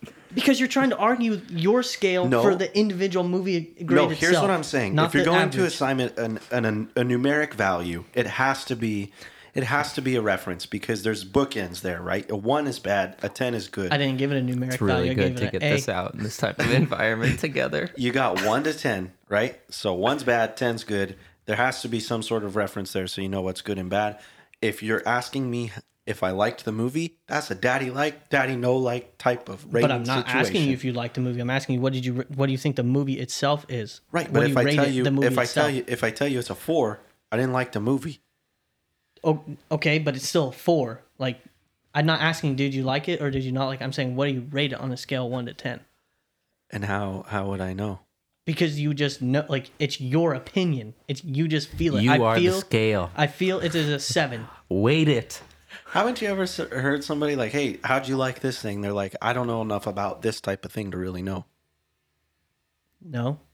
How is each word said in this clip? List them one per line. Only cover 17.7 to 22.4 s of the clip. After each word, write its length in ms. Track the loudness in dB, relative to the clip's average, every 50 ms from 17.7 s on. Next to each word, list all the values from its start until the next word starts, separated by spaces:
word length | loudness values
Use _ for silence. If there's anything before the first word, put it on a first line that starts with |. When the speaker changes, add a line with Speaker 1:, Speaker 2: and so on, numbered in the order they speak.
| 0 -2 -4 -4 -4
Speaker 2:
You 160 | -2 -2 0 2
got 320 | 2 2 2 0 0 2
one 180 | 2 2 2 2
to 100 | 0 -2
ten, 380 | -2 -2 -2 -2 -2 -4 -8 -10 _ _ 0
right? 280 | 0 2 2 0 -2 -8 _ -16
So 240 | -12 -4 -2 -2 0
one's 280 | 2 2 2 0 0 2
bad, 340 | 2 2 4 2 0 0 0
ten's 260 | 0 0 0 -2 -4
good. 320 | -4 -2 -2 -2 -2 -4 -12 -20 -20 _ _ _
There 100 | -4 0
has 240 | 2 2 0 0 -2
to 80 | -6 -4
be 120 | -4 -4
some 200 | -4 -2 -4 -4 -2
sort 220 | -2 -2 -2